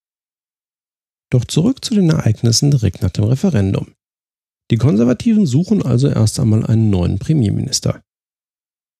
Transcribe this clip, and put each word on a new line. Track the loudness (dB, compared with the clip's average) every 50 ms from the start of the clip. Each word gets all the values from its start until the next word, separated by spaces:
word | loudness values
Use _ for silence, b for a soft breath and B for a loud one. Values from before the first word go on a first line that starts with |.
| _ _ _ _ _ _ _ _ _ _ _ _ _ _ _ _ _ _ _ _ _ _ _ _ _ _
Doch | -2 -2 -2
zurück | 0 -2 0 0 0 -2 -2 -6
zu | -2 0
den | 0 2 2
Ereignissen | 0 0 0 -2 -2 0 0 0 0 2 2 2
direkt | 0 2 0 -2 -4 -2 -6
nach | -6
dem | -2 -2 0
Referendum. | 0 0 0 0 0 0 0 0 0 -2 -4 -6 -8 _ _ _ _ _ _ _ _ _ _ _ _ _ _ _ _
Die | -2
Konservativen | 0 2 2 2 2 2 0 0 0 0 0 2 2 2
suchen | 2 2 0 0 0 0 -2 0
also | 0 0 0 0 0
erst | 2 2 0 0 0 0
einmal | 0 2 2 0 2
einen | 2 2 2 2 2
neuen | 2 0 0 0 -2 -4
Premierminister. | -2 -2 0 0 0 0 0 -2 -4 -4 -6 -4 -2 -2 -4 -4 _ _ _ _ _ _ _ _ _ _ _ _ _ _ _ _ _ _ _ _